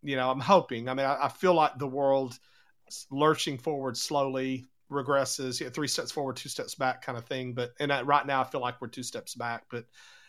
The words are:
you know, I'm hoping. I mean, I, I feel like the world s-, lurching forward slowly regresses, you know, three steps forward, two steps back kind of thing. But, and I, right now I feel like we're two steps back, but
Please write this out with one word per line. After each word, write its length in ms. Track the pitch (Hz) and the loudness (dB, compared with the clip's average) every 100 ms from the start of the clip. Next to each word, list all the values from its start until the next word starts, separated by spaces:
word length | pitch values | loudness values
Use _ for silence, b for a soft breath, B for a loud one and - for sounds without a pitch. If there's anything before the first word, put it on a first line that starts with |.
you 140 | 147 135 | -2 0
know, 140 | 127 | 0
I'm 100 | 131 | 0
hoping. 480 | 123 190 - 117 123 | 6 6 6 -6 -2
I 60 | |
mean, 120 | 131 135 | 0 0
I, 200 | 135 151 | 2 0
I 20 | |
feel 260 | - 185 | 2 4
like 240 | 170 151 127 | 6 4 2
the 100 | 139 | -6
world 500 | 131 139 135 131 120 b b b _ _ | 0 4 4 2 -8 b b b _ _
s-, 180 | - - | -18 -8
lurching 480 | 139 151 151 - 135 | 4 4 4 0 -4
forward 380 | - 143 135 120 | -4 -4 -4 -4
slowly 720 | - 147 139 131 131 131 127 _ _ | -2 0 0 0 -2 -4 -8 _ _
regresses, 720 | 139 123 139 131 - 131 123 | -6 2 2 2 -2 -4 -6
you 60 | 135 | -6
know, 40 | |
three 180 | 123 143 | -4 -2
steps 220 | - 123 | -2 -4
forward, 260 | - 135 123 | -4 -6 -6
two 120 | 131 | -10
steps 260 | - - | -8 -8
back 280 | - 131 127 | -2 -2 -2
kind 160 | - 120 | -6 -8
of 60 | 117 | -6
thing. 260 | 131 127 | -6 -6
But, 200 | 123 123 - | -4 -6 -4
and 140 | 147 | -2
I, 100 | 139 | 0
right 240 | 127 143 135 | 4 2 2
now 140 | 135 | 0
I 40 | |
feel 160 | 131 143 | 0 -2
like 200 | 123 120 | -4 -6
we're 80 | 120 | -12
two 140 | - | -10
steps 320 | 123 113 - | -10 -10 -12
back, 300 | 120 117 117 _ | -8 -6 -6 _
but 140 | 120 113 B B B | -12 -12 B B B